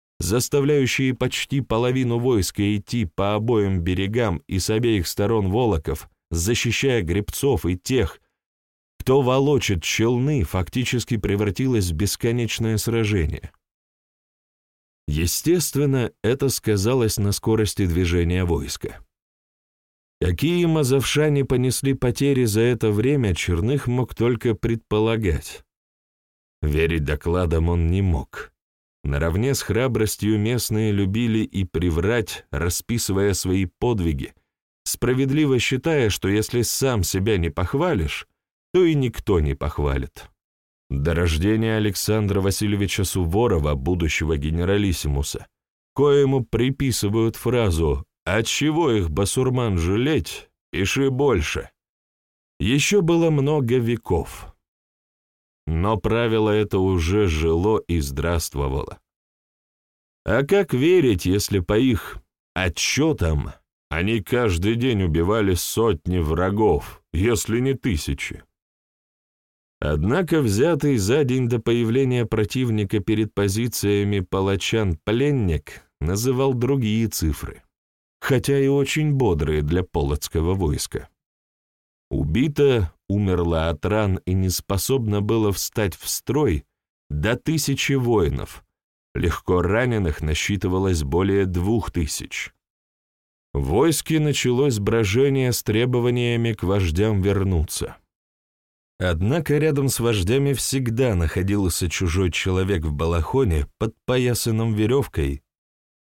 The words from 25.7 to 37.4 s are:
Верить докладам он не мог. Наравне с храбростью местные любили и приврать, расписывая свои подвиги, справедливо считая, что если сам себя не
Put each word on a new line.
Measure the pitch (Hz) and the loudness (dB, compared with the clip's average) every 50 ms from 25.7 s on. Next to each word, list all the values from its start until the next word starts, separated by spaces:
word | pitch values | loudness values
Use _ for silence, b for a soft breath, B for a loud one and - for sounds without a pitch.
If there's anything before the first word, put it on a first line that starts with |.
| _ _ _ _ _ _ _ _ _ _ _ _ _ _ _ _ _ _ - | _ _ _ _ _ _ _ _ _ _ _ _ _ _ _ _ _ _ -4
Верить | 78 73 78 80 80 82 82 73 | -2 0 2 2 2 0 0 0
докладам | 69 76 73 - 85 85 90 90 82 82 80 82 85 | -2 -2 -4 -2 -2 -2 0 0 0 0 0 2 2
он | 87 85 82 82 | 2 2 2 2
не | 87 95 | 2 2
мог. | 98 95 82 67 67 - - - - - _ _ _ _ _ _ _ _ _ _ - | 2 0 0 -2 -4 -6 -12 -16 -16 -16 _ _ _ _ _ _ _ _ _ _ -6
Наравне | 71 69 71 78 82 80 95 113 135 139 | -4 -2 -2 0 0 0 0 0 0 -2
с | - | -2
храбростью | - - 98 110 127 135 117 - 110 101 - - - 104 107 104 | -2 -2 -2 0 0 0 0 0 -2 -2 -2 -2 -2 0 0 2
местные | 104 110 123 120 - - 113 107 110 107 104 | 0 0 0 -2 -2 -2 -2 -2 0 0 0
любили | 101 101 95 95 113 120 113 107 110 | 0 0 0 0 -2 0 0 0 0
и | 110 - - 98 95 | -2 -2 -2 -4 -4
приврать, | - - - 87 87 80 82 87 98 117 120 104 - - - - _ | -2 -2 -2 -2 0 0 0 0 0 0 0 -2 -4 -8 -14 -12 _
расписывая | - 71 80 90 87 - - - 120 113 - - 95 98 101 101 95 | -6 -4 -2 -2 -2 -4 -4 -4 -4 -4 -2 -2 0 0 2 2 0
свои | - - 92 92 98 98 | 0 0 0 0 0 0
подвиги, | 90 - _ - 123 120 104 87 82 78 67 58 - - _ _ _ _ _ _ _ _ _ _ | -2 -4 _ -2 0 0 0 0 0 -2 -2 -6 -10 -14 _ _ _ _ _ _ _ _ _ _
справедливо | - - - - 117 127 127 139 135 135 156 156 143 131 120 | -10 -6 -2 0 0 2 2 0 0 2 2 2 2 2 2
считая, | - - 135 127 - 165 160 147 123 107 | 2 0 -2 -2 0 0 0 2 2 0
что | 95 - - 95 | 0 0 0 0
если | 101 107 107 - - 120 113 | 2 0 0 0 0 -2 0
сам | - - - 139 135 123 110 92 | 0 -2 0 0 0 0 0 0
себя | - - 95 95 110 110 | 0 -2 0 0 0 0
не | 92 | 0